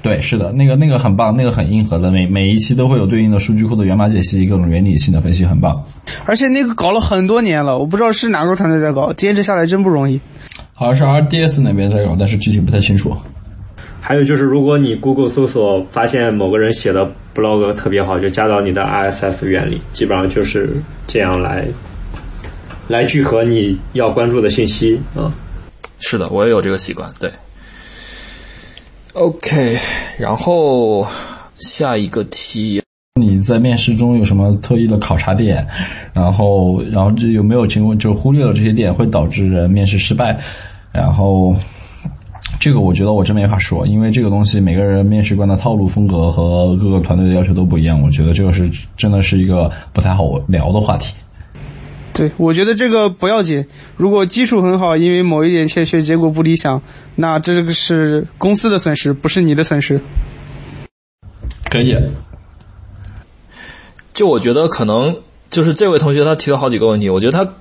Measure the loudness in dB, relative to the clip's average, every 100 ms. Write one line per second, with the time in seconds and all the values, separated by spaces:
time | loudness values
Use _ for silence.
0 | 0 -2 -2 -2 -2 2 4 4 4 2
1 | 2 2 2 2 0 0 0 2 2 0
2 | 2 2 2 2 2 2 2 0 2 2
3 | 2 2 2 2 2 0 2 0 2 2
4 | 2 2 0 0 2 2 2 2 2 2
5 | 2 2 2 2 2 2 2 -2 -6 -16
6 | -14 -10 -2 0 2 0 0 -2 0 0
7 | 0 0 2 0 0 0 0 -2 -2 0
8 | 0 0 -2 0 0 0 0 0 0 0
9 | -2 0 0 0 0 0 0 2 2 2
10 | 0 -2 -6 -20 -20 -18 -20 -4 0 2
11 | 4 4 2 2 0 2 0 2 0 0
12 | 0 0 0 0 0 0 2 2 2 2
13 | 0 -6 -10 -18 -18 -18 -18 -18 -18 -14
14 | -2 2 2 2 2 2 2 2 2 0
15 | 0 0 0 0 0 2 0 0 -2 -2
16 | -2 0 0 0 0 2 0 0 0 0
17 | -2 -6 -12 -4 0 2 0 -2 -2 -2
18 | -2 -2 -2 -2 0 0 0 -2 -2 -2
19 | -4 -2 -6 -4 -2 -2 -2 -6 -8 -4
20 | -2 0 0 0 -2 -2 -2 -4 -8 -14
21 | -6 -2 0 -2 -2 -4 -6 -8 -12 -14
22 | -12 -12 -14 -14 -14 -16 -18 -18 -4 -2
23 | 0 0 2 2 2 2 0 -2 -4 -2
24 | 0 0 0 2 2 0 -2 0 0 0
25 | -2 -6 -6 -6 -12 -14 -16 -16 -18 -8
26 | -4 -4 -2 0 2 2 0 -2 -4 -6
27 | -12 -10 -10 -10 -20 -20 -20 -20 -20 -20
28 | -18 -16 -18 -18 -20 -20 -20 -20 -20 -20
29 | -16 0 0 0 -2 0 0 -2 -4 -6
30 | -8 -8 -4 -2 0 2 2 2 2 0
31 | -2 -6 -14 -16 -20 -10 -4 -2 -2 -2
32 | -2 -4 -4 -4 -4 -4 -4 -4 -6 _
33 | _ 0 2 2 2 2 2 2 0 0
34 | 2 2 2 2 2 0 0 0 2 0
35 | 0 -2 0 0 2 0 -4 -6 -8 -10
36 | -6 0 2 2 2 4 2 2 0 0
37 | 2 2 2 2 4 2 2 2 2 2
38 | 0 0 2 2 4 2 2 2 0 2
39 | 0 2 0 0 0 2 2 4 2 0
40 | 0 0 0 -2 -6 -14 -18 -20 -8 -2
41 | 0 2 2 2 2 2 -2 -14 -20 -14
42 | -14 -14 -20 -14 -10 -2 0 2 2 2
43 | 2 2 2 2 2 0 -2 -2 0 2
44 | 2 2 0 2 0 2 2 2 2 2
45 | 2 2 2 0 2 0 0 0 0 0
46 | 0 2 0 2 0 2 2 2 2 0
47 | 2 2 2 2 2 2 2 2 2 2
48 | 2 2 2 2 2 2 0 -2 -12 -4
49 | 0 2 2 2 2 0 0 -4 -8 -2
50 | 0 2 0 -2 -2 -2 0 0 0 -2
51 | -4 -14 -20 -20 -20 -18 -18 -18 -18 -18
52 | -12 -2 -2 0 0 2 0 0 2 2
53 | 0 0 -2 0 0 -2 -6 -14 -20 -2
54 | 0 2 0 0 0 2 2 2 2 2
55 | 2 2 2 2 2 2 0 0 0 0
56 | 0 2 2 2 0 2 0 -4 -6 -20
57 | -12 -4 -2 -2 0 0 0 -2 -2 0
58 | 0 0 -4 -4 0 0 0 0 -2 -2
59 | -2 -2 -2 0 2 2 0 0 0 -2
60 | -2 -6 -6 -10 -18 -18 -18 -18 -20 _
61 | _ _ -20 -14 -14 -12 -6 -2 0 0
62 | -2 -4 -14 -20 -20 -20 -20 -20 -20 -20
63 | -18 -20 -20 -20 -20 -20 -20 -20 -20 -20
64 | -12 0 2 2 2 2 0 0 0 0
65 | 0 -4 -12 -20 _ 0 0 2 2 2
66 | 2 2 2 0 0 0 0 2 2 2
67 | 0 2 2 0 -2 -4